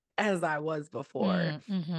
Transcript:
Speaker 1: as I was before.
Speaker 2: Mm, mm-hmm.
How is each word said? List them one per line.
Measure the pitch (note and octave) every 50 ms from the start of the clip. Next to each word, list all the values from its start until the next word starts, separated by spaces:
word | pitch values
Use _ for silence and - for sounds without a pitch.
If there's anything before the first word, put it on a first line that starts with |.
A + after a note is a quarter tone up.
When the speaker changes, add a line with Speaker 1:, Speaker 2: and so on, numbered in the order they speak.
| _ _ - -
Speaker 1:
as | G3+ G#3 F#3+ E3+
I | E3+ D#3+ D3+ D3
was | D3+ D#3+ D#3+ D3+ D3 -
before. | - C#3+ C#3+ - - C3 G#3 F#3+
Speaker 2:
Mm, | F#3 F3 E3+ D#3+ D3+ D3 - -
mm-hmm. | F#3+ F#3 D#3 E3+ E3+